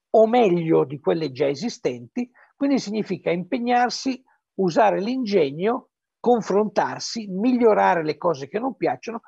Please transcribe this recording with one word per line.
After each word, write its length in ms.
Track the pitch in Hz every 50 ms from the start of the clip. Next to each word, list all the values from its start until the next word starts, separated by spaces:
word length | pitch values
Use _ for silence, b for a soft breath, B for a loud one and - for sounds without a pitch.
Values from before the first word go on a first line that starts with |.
| b _
o 140 | - 226 220 220
meglio 580 | 226 247 240 202 175 175 165 160 160 160 156
di 140 | 135 143 147
quelle 320 | - 190 185 165 160 147
già 160 | 131 120 147 139
esistenti, 840 | 143 131 165 240 - - - 156 123 120 120 117 - - 247 - b b b b b
quindi 240 | b 285 277 285 240
significa 500 | - 202 208 220 202 - 190 160 - 165
impegnarsi, 960 | 165 175 180 180 - 254 233 240 247 240 247 240 - - - 269 262 247 _ _ _ _ _ _ _
usare 440 | - 190 180 151 - 233 202 175 175
l'ingegno, 880 | 190 220 254 262 254 202 202 196 156 139 139 156 180 214 240 262 - _ _ _ _ _ _ _
confrontarsi, 1080 | - 220 247 233 196 - 190 202 220 214 - - 156 131 151 151 - - - 233 214 202
migliorare 760 | 180 185 208 254 247 240 240 226 208 196 196 190 190 170 160
le 140 | 156 147 -
cose 300 | - 175 165 127 139 139
che 100 | - 208
non 180 | 240 269 226
piacciono 460 | - 180 156 - - - - 226 233 b